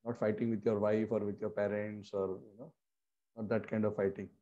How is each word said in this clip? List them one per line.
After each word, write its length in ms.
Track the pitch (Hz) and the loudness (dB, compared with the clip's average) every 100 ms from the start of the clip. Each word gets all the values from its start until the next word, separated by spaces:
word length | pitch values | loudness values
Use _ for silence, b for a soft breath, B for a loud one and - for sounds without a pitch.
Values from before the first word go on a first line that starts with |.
not 160 | 117 120 | -6 0
fighting 300 | 110 104 117 | 0 2 0
with 140 | 107 | 2
your 140 | 117 104 | 2 4
wife 300 | 104 107 107 | 4 4 2
or 140 | 110 | 0
with 160 | 104 101 | 0 -2
your 100 | 107 | -4
parents 600 | 104 101 104 107 104 98 | 0 0 0 -2 -8 -4
or, 260 | 101 95 95 113 | -2 -2 -4 -10
you 40 | 104 | -18
know, 120 | 156 _ _ _ _ _ _ 113 | -20 _ _ _ _ _ _ -10
not 120 | 104 | -2
that 200 | 110 104 | -2 0
kind 160 | 110 | 0
of 120 | 107 104 | 0 2
fighting. 320 | 98 98 98 - | 0 0 -10 -14